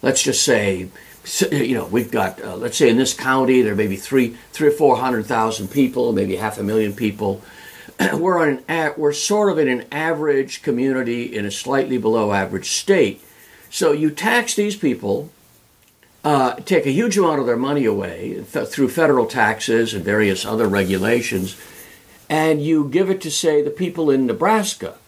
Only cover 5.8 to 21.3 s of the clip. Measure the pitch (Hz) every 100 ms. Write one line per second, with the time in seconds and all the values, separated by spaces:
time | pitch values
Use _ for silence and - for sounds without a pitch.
5.8 | 131 - 117 101 98 95 107 104 104 110
6.8 | 107 101 110 101 104 98 - - - -
7.8 | - - - - 175 175 156 131 - 165
8.8 | 156 147 147 147 - 208 208 160 143 123
9.8 | - 143 160 160 151 139 135 - - 123
10.8 | 135 131 120 120 120 107 104 98 - 135
11.8 | 131 127 107 113 104 101 95 92 - -
12.8 | - 196 113 - - - - - - -
13.8 | 165 147 151 147 214 240 233 - 208 202
14.8 | 156 117 101 110 151 _ _ _ _ _
15.8 | _ _ _ _ 147 143 127 - - 175
16.8 | 139 135 233 196 175 151 123 117 131 147
17.8 | 117 101 95 95 95 90 - 147 127 -
18.8 | 131 - 160 131 110 131 110 110 - 113
19.8 | 113 107 85 104 107 92 104 110 110 101
20.8 | 92 95 104 120 113